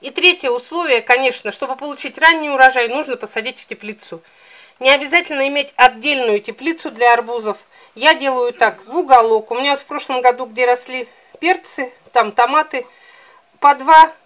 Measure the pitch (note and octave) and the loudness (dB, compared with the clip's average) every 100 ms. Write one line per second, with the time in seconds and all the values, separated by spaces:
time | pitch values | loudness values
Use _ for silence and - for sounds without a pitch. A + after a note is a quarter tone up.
0 | C4+ D4+ F4 F4 C#4 A#3+ B3 E4 E4+ A#3+ | -12 -2 -2 -2 -4 -6 -8 -8 -2 -2
1 | A#3 B3 C4 B3 G#3+ - C4 B3+ F#3+ C#4+ | 0 0 0 -4 -12 -10 -10 -10 -12 -12
2 | - A3 D#4+ D#4+ D4+ C#4 C4 B3+ A#3 B3+ | -14 0 2 2 -2 4 4 4 -2 -4
3 | D4 A#3+ A3+ - A3 B3 - A3 G#3+ G#3+ | -6 -10 -8 -8 -10 -12 -18 -18 -16 -16
4 | - E3 _ _ _ - - _ C4 C#4 | -16 -20 _ _ _ -20 -20 _ 2 2
5 | C#4 E4 F4 D4 C4+ C#4+ C#4 - B3 A3+ | 2 -2 -2 -4 -2 -2 -6 4 4 4
6 | C4 C#4 A#3+ G#3 G#3 G#3+ C#4 E4 D#4 A3+ | -4 -2 0 -2 -4 -10 -8 -6 -10 0
7 | A#3+ A#3+ A#3 A#3+ G#3+ G3+ _ _ _ - | 2 2 0 -8 -8 -10 _ _ _ -2
8 | C#4 D#4 C4+ B3+ A#3+ A#3+ A3 - - C#4+ | 0 2 0 -2 -4 0 -2 -2 -10 -6
9 | D4 B3+ A3+ A3 A3 A#3 C#4 C#4 - D4 | 4 4 4 0 -2 -4 -2 -4 -4 -12
10 | - B3+ B3 A#3+ B3+ A3 B3 B3 - B3+ | -6 0 2 0 -6 -2 0 0 -4 -12
11 | A#3+ _ _ - D#4+ F#4 - - B3 _ | -12 _ _ -6 -2 -2 -4 -10 -10 _
12 | _ B3+ G#3+ G#3+ A#3+ D4 D#4 C4+ B3 _ | _ -2 -2 0 2 2 -2 -6 -12 _
13 | _ _ _ _ _ _ C#4+ C4+ C4 D#4+ | _ _ _ _ _ _ 0 2 4 6
14 | D#4+ - | 6 4